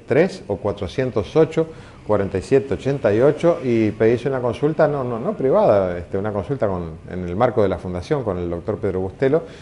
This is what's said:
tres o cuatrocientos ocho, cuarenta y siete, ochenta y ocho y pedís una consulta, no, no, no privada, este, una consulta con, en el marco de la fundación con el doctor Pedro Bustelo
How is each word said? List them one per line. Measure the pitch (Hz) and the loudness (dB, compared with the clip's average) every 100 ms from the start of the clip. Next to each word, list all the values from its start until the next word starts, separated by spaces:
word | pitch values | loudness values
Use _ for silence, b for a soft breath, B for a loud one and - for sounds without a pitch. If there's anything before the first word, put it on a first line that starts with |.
| - | 0
tres | 120 185 - - | 2 2 0 -6
o | 101 | -4
cuatrocientos | 104 98 95 - 127 110 98 156 | -4 -4 -4 -4 -2 -2 0 2
ocho, | 156 160 160 B B B - | 2 2 -4 B B B -2
cuarenta | 104 98 95 | 0 0 -4
y | |
siete, | - 135 135 | 2 2 2
ochenta | 95 131 139 113 | -2 -2 0 2
y | 104 | 4
ocho | 135 151 170 170 | 4 4 2 0
y | 131 117 107 | 0 2 2
pedís | 107 113 120 | 2 2 2
una | 143 131 | 0 -2
consulta, | 120 107 147 156 151 | -2 -2 -2 2 2
no, | 143 | 0
no, | 123 117 | -4 -4
no | 147 202 | -4 -2
privada, | 131 180 196 101 92 87 | 2 4 4 4 2 -2
este, | 85 98 | -4 -4
una | 104 | -2
consulta | 104 90 135 107 | -4 -4 -2 -2
con, | 90 85 80 - | -2 -6 -10 -10
en | 90 87 | -8 -6
el | 90 | 0
marco | 123 113 | 2 2
de | 101 | 0
la | 90 | 0
fundación | 92 90 85 151 | -4 -8 -4 -4
con | 107 90 | -2 -4
el | 87 | -4
doctor | 87 87 95 | -4 -6 -4
Pedro | 104 92 | -2 -2
Bustelo | 92 - 135 156 B B | -4 -2 0 0 B B